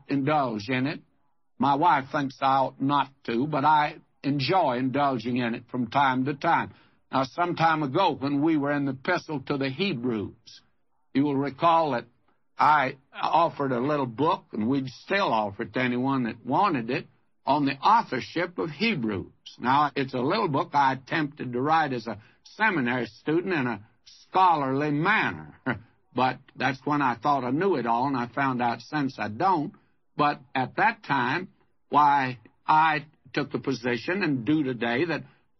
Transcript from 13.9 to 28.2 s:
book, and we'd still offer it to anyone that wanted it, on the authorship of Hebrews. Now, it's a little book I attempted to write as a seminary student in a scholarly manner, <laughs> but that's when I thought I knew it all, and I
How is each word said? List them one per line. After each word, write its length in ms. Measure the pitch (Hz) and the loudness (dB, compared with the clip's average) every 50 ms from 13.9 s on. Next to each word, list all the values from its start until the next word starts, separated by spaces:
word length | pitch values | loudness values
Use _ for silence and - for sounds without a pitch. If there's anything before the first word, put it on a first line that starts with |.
| 151 143 135 | 0 -2 -2
book, 380 | 123 107 123 147 165 190 202 - _ | -4 -2 -2 0 0 0 -2 -6 _
and 160 | - - 107 117 | -6 -4 -2 0
we'd 200 | 139 139 131 123 | 0 -2 -2 -6
still 440 | - - - - 196 202 190 156 | -12 -14 -6 -4 -2 0 0 0
offer 300 | 117 110 107 101 98 - | 0 0 0 -2 -4 -8
it 100 | 113 98 - | -10 -6 -2
to 60 | 131 | -2
anyone 440 | 127 123 123 123 127 135 139 131 120 | -2 0 0 0 0 0 0 0 -2
that 200 | 110 110 - - | -2 -4 -8 -6
wanted 460 | 120 143 175 202 202 160 120 113 113 | -2 0 2 2 2 0 -2 -4 -4
it, 160 | 135 170 - - _ _ _ _ _ _ - | -4 -6 -6 -10 _ _ _ _ _ _ -2
on 200 | 135 139 151 143 | -2 0 2 2
the 120 | 139 139 139 | 0 -2 0
authorship 800 | - 185 220 233 - - 139 120 113 - - 160 180 180 - 185 | 2 4 4 4 2 -2 -6 -6 -6 -6 -4 -4 -4 -4 -4 -6
of 120 | 175 160 | -6 -6
Hebrews. 560 | 147 131 214 233 196 147 113 110 98 87 - - _ _ - - - - | -4 -2 -2 -2 0 -2 -2 -4 -4 -4 -8 -12 _ _ -20 -20 -14 -4
Now, 320 | 113 123 135 147 151 139 - | -2 2 2 2 2 2 0
it's 180 | 139 135 135 - | -4 -4 -4 -4
a 60 | 127 | -4
little 260 | 123 147 196 226 208 | -2 0 0 0 -2
book 240 | 170 135 151 170 - - | 0 0 -2 -2 0 0
I 180 | 143 139 135 | 2 2 2
attempted 600 | 135 135 - - 156 165 151 147 - - 131 127 | 0 -2 -6 -6 -4 -2 -4 -4 -6 -10 -10 -6
to 80 | 120 123 | -4 -2
write 320 | 135 151 160 165 156 139 | 0 2 2 2 0 0
as 140 | 127 120 107 | -4 -6 -6
a 120 | 117 104 104 - - _ _ _ - - | -8 -10 -12 -14 -20 _ _ _ -16 -6
seminary 500 | - 220 220 185 143 123 120 127 127 120 | -2 -2 0 0 0 0 0 -2 -2 -4
student 460 | - - - - - 156 175 180 190 | -6 -8 -8 -4 0 0 0 0 0
in 140 | 175 147 123 | -2 0 -2
a 140 | 123 110 101 - _ _ _ _ | -2 -4 -6 -10 _ _ _ _
scholarly 880 | - - - - _ - 185 190 175 165 151 139 131 131 139 151 147 | -20 -20 -20 -14 _ 2 4 6 6 4 4 0 0 0 0 0 0
manner, 600 | 147 147 165 196 220 202 147 113 82 78 78 76 - - - | 0 0 2 2 2 2 0 -2 -4 -6 -14 -16 -18 -8 -6
<laughs> 140 | 131 113 101 - _ _ _ _ _ - | -6 -6 -6 -8 _ _ _ _ _ -2
but 240 | 123 127 131 135 - _ - - | 0 0 0 -2 -6 _ -20 -10
that's 240 | - 127 135 139 - - | -4 -4 -4 -4 -4 -4
when 180 | 147 147 143 | -2 0 0
I 140 | 139 127 117 | 0 0 -2
thought 260 | - - 147 143 135 | 0 0 0 0 2
I 80 | 123 123 | 0 -2
knew 240 | 135 160 190 196 170 | -2 0 0 0 0
it 120 | 131 113 | 0 0
all, 200 | 117 113 120 131 | 0 0 0 0
and 100 | 143 135 | 0 -2
I 120 | 120 | -2